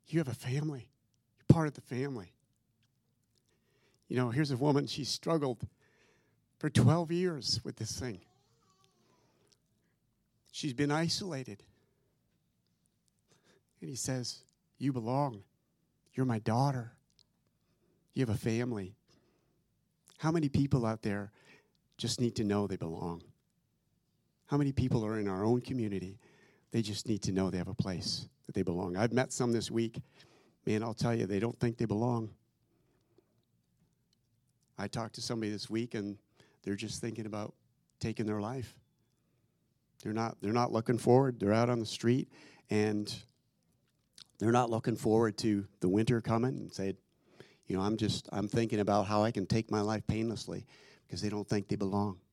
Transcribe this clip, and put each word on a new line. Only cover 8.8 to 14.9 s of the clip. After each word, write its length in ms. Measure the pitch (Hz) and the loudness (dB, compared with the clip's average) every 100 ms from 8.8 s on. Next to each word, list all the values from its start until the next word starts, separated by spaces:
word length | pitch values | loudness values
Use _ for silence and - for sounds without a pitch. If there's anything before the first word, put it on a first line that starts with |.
| _ _ _ _ _ _ _ _ _ _ _ _ _ _ _ _ _ | _ _ _ _ _ _ _ _ _ _ _ _ _ _ _ _ _
She's 220 | - 156 | -8 -6
been 180 | 123 143 | 0 2
isolated. 720 | 147 165 - 196 143 123 101 - _ _ _ _ _ _ _ _ _ _ _ _ _ _ _ _ _ _ _ _ _ | 2 0 -2 -4 -8 -8 -14 -18 _ _ _ _ _ _ _ _ _ _ _ _ _ _ _ _ _ _ _ _ _
And 80 | 160 | -12
he 60 | 131 | -6
says, 480 | - 131 120 - _ _ _ _ | -4 -4 -4 -10 _ _ _ _
"You 160 | 135 | -2